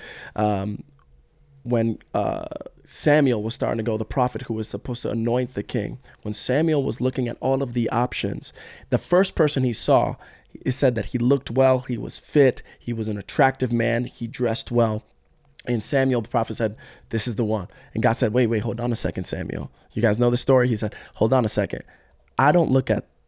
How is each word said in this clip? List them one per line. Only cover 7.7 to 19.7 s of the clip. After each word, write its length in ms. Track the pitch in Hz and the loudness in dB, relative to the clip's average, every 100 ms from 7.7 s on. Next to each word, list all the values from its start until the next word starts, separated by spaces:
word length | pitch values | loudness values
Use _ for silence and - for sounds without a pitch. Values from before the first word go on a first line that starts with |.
the 160 | 120 117 | -2 0
options, 640 | 120 123 - 101 - - - - - - | 0 -2 -2 -4 -6 -10 -16 -20 -16 -4
the 80 | 120 | -2
first 380 | - 180 190 - | 2 2 2 2
person 280 | 151 139 | 2 2
he 100 | 127 | -2
saw, 420 | 110 - 131 113 - - - _ - - | -2 2 2 2 -4 -16 -20 _ -8 -4
it 60 | |
said 240 | 127 135 117 | 2 2 0
that 120 | 101 | -4
he 100 | 120 | 0
looked 320 | 120 139 - | 2 2 0
well, 280 | 120 131 127 | 2 4 4
he 180 | 120 117 | 0 -6
was 200 | 113 - | -6 -12
fit, 460 | - 151 131 - - - | 0 4 4 4 -10 -14
he 120 | - | -8
was 140 | 113 110 | -4 -4
an 100 | 104 | -6
attractive 540 | - - 135 127 123 | -6 2 2 2 -2
man, 340 | 117 117 113 117 | 0 0 0 -4
he 200 | - 117 | -8 -10
dressed 460 | - 120 110 - | -2 -2 -2 -2
well. 320 | 120 113 107 _ _ _ _ _ - - | 0 2 0 _ _ _ _ _ -14 -4
And 160 | 117 | -2
Samuel, 380 | - 139 135 120 | 0 2 2 0
the 80 | 104 | 0
prophet, 260 | 127 113 110 | -2 -2 -2
said, 200 | 110 104 - - - | -2 -4 -18 -20 -6
"This 180 | 113 - | -4 -2
is 80 | 107 | -2
the 100 | 107 | 0
one." 220 | 107 92 - - | -2 -4 -14 -10
And 80 | - | 0
God 120 | 117 | 0
said, 200 | 113 110 | 2 2
"Wait, 140 | 117 117 | 2 2
wait, 120 | 110 | 0
hold 200 | 110 113 | -2 -4
on 120 | 120 | -2
a 40 | 113 | -2
second, 300 | 90 - 90 | -4 -4 -6
Samuel. 440 | 92 87 - - | -6 -6 -8 -10